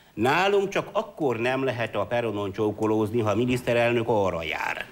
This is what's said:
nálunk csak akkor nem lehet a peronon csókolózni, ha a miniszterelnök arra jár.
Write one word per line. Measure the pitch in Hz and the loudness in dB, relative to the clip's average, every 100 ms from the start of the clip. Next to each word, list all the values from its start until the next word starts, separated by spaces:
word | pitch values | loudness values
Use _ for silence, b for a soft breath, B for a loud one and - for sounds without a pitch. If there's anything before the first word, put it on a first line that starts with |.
| B | B
nálunk | - 120 165 196 202 196 | -2 2 2 4 2 2
csak | 190 - | -2 -2
akkor | 208 214 - 143 113 | -4 -4 -2 -2 0
nem | 120 131 | 0 0
lehet | 131 117 113 107 | 0 -2 -2 -2
a | 95 | -2
peronon | 120 117 104 101 | 0 -2 -2 -4
csókolózni, | 95 107 104 110 110 107 117 | 0 0 0 0 2 2 0
ha | 107 | 2
a | 101 | 2
miniszterelnök | 123 127 127 120 117 120 113 | 0 0 0 2 2 2 2
arra | 107 95 85 | 2 2 -2
jár. | 80 76 - - - | -4 -4 -4 -6 -10